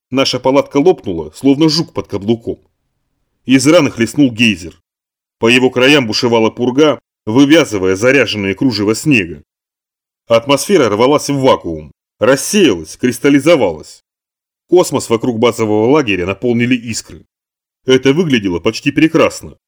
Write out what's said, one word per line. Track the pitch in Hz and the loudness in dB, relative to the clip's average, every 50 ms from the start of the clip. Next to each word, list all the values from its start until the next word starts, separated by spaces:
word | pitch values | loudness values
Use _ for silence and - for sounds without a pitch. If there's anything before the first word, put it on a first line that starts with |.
| _ - | _ -6
наша | 123 135 135 - - - | -4 -2 -2 -2 -2 -2
палатка | - 131 135 139 135 - - | -2 0 0 0 0 0 0
лопнула, | 143 143 185 165 - - 104 87 80 76 78 | 0 2 2 0 0 -2 -10 -8 -8 -10 -12
словно | - - - 139 139 139 160 160 | -8 -2 0 0 2 2 2 0
жук | 151 165 160 - - | 0 -2 -6 -8 -8
под | - - | -12 -10
каблуком. | - 101 98 98 107 117 117 - - - - _ _ _ _ _ _ _ _ _ _ _ _ _ _ _ _ - | -8 -10 -8 -4 -4 -4 -4 -4 -10 -10 -12 _ _ _ _ _ _ _ _ _ _ _ _ _ _ _ _ -2
Из | 123 131 135 120 | 0 0 2 4
раны | 147 170 180 143 120 | 4 4 4 2 0
хлестнул | - 113 117 107 - 143 147 127 | -2 -4 -4 -2 0 0 0 0
гейзер. | 113 101 123 113 101 82 87 80 - _ _ _ _ _ _ _ _ _ _ _ _ - | 0 0 -2 -2 -2 -4 -8 -16 -20 _ _ _ _ _ _ _ _ _ _ _ _ -2
По | 113 | 0
его | 117 123 127 127 127 | 2 2 2 2 0
краям | 123 127 127 135 147 143 123 | 0 2 2 4 4 2 2
бушевала | 107 101 - 127 117 117 113 110 110 | -2 -4 -2 -2 0 0 2 0 0
пурга, | - - 123 127 120 139 156 151 127 - _ _ _ _ - | -2 -2 -4 -2 0 2 2 2 0 -2 _ _ _ _ -6
вывязывая | 110 110 131 143 139 156 170 139 - 107 98 92 92 95 | -2 2 2 4 4 4 4 2 2 -2 -2 0 0 0
заряженные | 95 113 127 135 139 117 104 107 104 98 98 95 | 0 0 2 2 2 0 -2 -4 -4 -4 -4 -2
кружева | - 139 135 107 104 101 104 110 | -2 -2 -2 -2 0 0 -2 -2
снега. | - - 156 139 110 90 82 78 71 _ _ _ _ _ _ _ _ _ _ _ _ _ _ _ _ _ | -2 0 0 0 0 0 -4 -8 -18 _ _ _ _ _ _ _ _ _ _ _ _ _ _ _ _ _
Атмосфера | - 117 113 - 131 143 139 - - 202 165 131 107 | 0 0 0 2 0 -2 -2 0 0 2 2 2 2
рвалась | 104 101 123 135 151 139 - - | 2 2 2 2 2 0 -2 -4
в | 143 139 | -4 0
вакуум, | 131 131 104 87 - 87 82 78 76 71 _ _ _ _ _ - | 2 2 0 0 -2 -8 -10 -12 -14 -18 _ _ _ _ _ -2
рассеялась, | 107 113 139 135 - - - 214 185 131 95 82 78 - - | 2 2 2 0 0 -2 0 2 2 2 0 -2 -6 -14 -10
кристаллизовалась. | - - 123 120 - - 143 143 143 131 160 175 139 110 90 82 76 - - - - _ _ _ _ _ _ _ _ _ _ _ _ _ - | -6 -4 -4 -4 0 0 2 2 2 2 2 2 2 2 -2 -4 -6 -14 -20 -20 -20 _ _ _ _ _ _ _ _ _ _ _ _ _ 0
Космос | 170 180 165 - 139 120 - - | 2 2 2 2 -2 -4 -4 -2
вокруг | 117 110 - 127 117 110 | -4 -2 -2 -4 -2 0
базового | 120 117 110 - 113 104 107 107 107 123 | 0 0 0 -2 -2 -2 0 0 2 2
лагеря | 143 156 135 107 95 90 87 | 2 0 0 -2 -4 -4 -4
наполнили | 92 98 - - 123 120 120 120 123 131 | -6 -6 -4 -4 -2 -2 0 0 -2 -2
искры. | 117 110 120 107 - - - 87 80 _ _ _ _ _ _ _ _ _ _ _ _ - | -4 -4 -8 -12 -12 -12 -16 -20 -20 _ _ _ _ _ _ _ _ _ _ _ _ 0
Это | 127 131 131 131 139 139 | 0 2 2 2 2 0
выглядело | 165 190 156 131 113 101 95 87 85 | 0 0 0 -2 -2 -2 -2 -4 -4
почти | 85 113 110 - - 143 | -4 -4 -6 -4 -6 -4
прекрасно. | - 156 160 160 160 160 117 95 - - - 78 69 _ _ | -2 0 0 0 0 0 -2 -4 -6 -8 -18 -20 -20 _ _